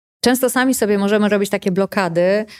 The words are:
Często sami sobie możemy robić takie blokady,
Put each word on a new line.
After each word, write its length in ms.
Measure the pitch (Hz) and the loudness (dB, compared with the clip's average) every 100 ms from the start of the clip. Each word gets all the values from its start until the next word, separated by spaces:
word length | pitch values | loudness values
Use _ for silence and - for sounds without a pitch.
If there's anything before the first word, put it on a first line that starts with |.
| _ _ | _ _
Często 260 | 240 254 247 | 0 2 0
sami 240 | 254 262 | 0 0
sobie 240 | 247 208 202 | 0 0 0
możemy 320 | 196 214 208 | 2 2 2
robić 200 | 208 196 | 0 -2
takie 220 | 202 202 | -4 -2
blokady, 720 | 180 196 208 180 170 180 208 214 | -2 -2 -2 -2 0 2 0 -4